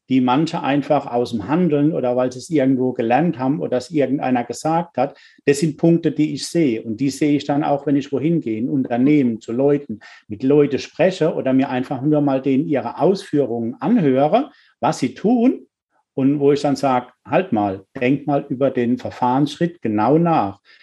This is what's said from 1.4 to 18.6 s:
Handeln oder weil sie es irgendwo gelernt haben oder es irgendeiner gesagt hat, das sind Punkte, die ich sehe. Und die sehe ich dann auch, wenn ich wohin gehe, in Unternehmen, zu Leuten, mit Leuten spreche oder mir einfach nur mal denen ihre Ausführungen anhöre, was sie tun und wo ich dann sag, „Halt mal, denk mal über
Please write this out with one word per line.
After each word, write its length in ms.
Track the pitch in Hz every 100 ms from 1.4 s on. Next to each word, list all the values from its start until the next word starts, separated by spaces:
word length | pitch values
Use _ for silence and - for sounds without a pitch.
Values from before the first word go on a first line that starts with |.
| 95
Handeln 460 | 160 180 147 147
oder 220 | 165 123 123
weil 160 | 127
sie 80 | 127
es 100 | -
irgendwo 440 | 156 131 131 127
gelernt 440 | 120 113 127 170 135
haben 240 | 131 165
oder 160 | 156 123
es 140 | -
irgendeiner 520 | 156 131 139 131 123
gesagt 540 | 120 120 156 165 170 -
hat, 180 | 139 - - _ -
das 140 | 143
sind 180 | 160 139
Punkte, 340 | 170 165 160
die 220 | 151 151
ich 140 | 139 -
sehe. 340 | 170 147 113
Und 160 | 113 107
die 120 | 139
sehe 260 | - 151 143
ich 80 | -
dann 180 | 143
auch, 220 | 151 143 -
wenn 100 | 143
ich 160 | 135
wohin 300 | 131 151 170
gehe, 160 | 120 110
in 120 | 127
Unternehmen, 720 | 143 127 120 135 151 123 110
zu 120 | -
Leuten, 480 | 117 139 147 143 107 - - -
mit 140 | 104
Leuten 380 | 131 147 143 131
spreche 560 | - - 180 180 160 -
oder 180 | 123
mir 160 | 131 131
einfach 320 | 127 127 135
nur 200 | 143 147
mal 200 | 143 135
denen 260 | 139 131 165
ihre 320 | 135 113 -
Ausführungen 760 | 156 190 - 143 123 117 113 -
anhöre, 720 | 147 240 147 127 151 220 294 _ _ -
was 180 | 127 156
sie 160 | 131
tun 540 | - 202 247 240 - - _ _ _ _ -
und 240 | 135 147
wo 120 | 139
ich 100 | 143
dann 140 | 143 135
sag, 380 | 139 123 123 _
„Halt 280 | - 156 185
mal, 320 | 110 104 95 - -
denk 240 | 127 139 -
mal 200 | 143 -
über 220 | 120